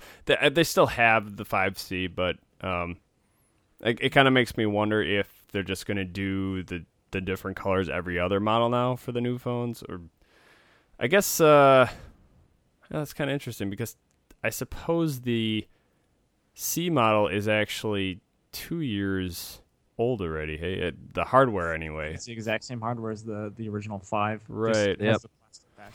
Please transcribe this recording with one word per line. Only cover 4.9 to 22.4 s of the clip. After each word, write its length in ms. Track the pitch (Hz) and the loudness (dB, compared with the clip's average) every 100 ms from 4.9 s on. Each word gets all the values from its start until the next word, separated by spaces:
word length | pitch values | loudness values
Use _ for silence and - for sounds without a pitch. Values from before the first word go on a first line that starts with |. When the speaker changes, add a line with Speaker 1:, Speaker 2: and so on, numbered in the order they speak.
| 107 | 0
Speaker 1:
if 440 | 85 101 98 _ _ | 0 0 -2 _ _
they're 120 | 101 | -6
just 220 | 95 95 - | -4 -6 -4
gonna 180 | 101 92 | -4 -4
do 580 | 92 98 95 95 92 | -4 -4 -2 -4 -4
the, 200 | 85 87 80 _ _ | -6 -8 -10 _ _
the 100 | 98 | -6
different 360 | 92 92 98 95 | -4 -6 -6 -6
colors 320 | 98 95 85 | 0 0 0
every 300 | 80 87 87 | -2 -4 -2
other 200 | 90 101 | 0 2
model 300 | 107 113 117 | 2 2 2
now 260 | 123 123 127 | 2 0 -2
for 160 | - | -6
the 100 | 120 | -4
new 160 | 120 123 | -2 -4
phones, 460 | 123 120 120 113 | -4 -4 -4 -8
or 180 | - 90 82 _ _ _ _ _ _ _ _ - | -12 -14 -14 _ _ _ _ _ _ _ _ -4
I 80 | 123 | 2
guess, 320 | 196 - - | 2 2 4
uh, 480 | 156 147 139 131 120 - - - _ _ _ _ _ _ _ | 8 10 10 8 6 2 -18 -20 _ _ _ _ _ _ _
that's 240 | 156 143 | -8 -8
kinda 180 | - 139 | -6 -4
interesting 360 | 139 - 113 101 | -4 -6 -6 -6
because 260 | 101 113 - _ _ _ - | -6 -8 -10 _ _ _ -6
I 60 | 110 | -6
suppose 720 | - 127 - - 170 160 131 | -4 -8 -8 -2 0 0 -2
the 460 | 123 117 110 110 - _ _ _ _ _ _ _ _ - | -2 0 0 -2 -4 _ _ _ _ _ _ _ _ -10
C 340 | - 165 175 | -6 -2 0
model 380 | 147 110 107 101 | 4 4 4 4
is 200 | 101 104 | 0 0
actually 720 | 107 104 - 110 101 95 87 _ _ _ | 0 0 -4 -4 -2 -2 -6 _ _ _
two 300 | - - 170 | -16 -8 -6
years 800 | 143 101 98 95 92 85 - - _ _ _ - | -4 -2 -2 -2 -2 -6 -12 -16 _ _ _ -2
old 240 | 117 117 | -2 0
already. 360 | 87 78 78 78 | -4 -4 -6 -6
Hey, 160 | 87 | -6
it, 400 | 92 87 69 - | -4 -4 -6 -8
the 100 | - | -6
hardware 500 | - 127 131 101 85 | 2 4 4 2 -4
anyway. 400 | 80 80 78 78 82 | -4 -6 -8 -8 -8
Speaker 2:
It's 100 | 120 | -12
the 80 | |
exact 300 | 113 | -8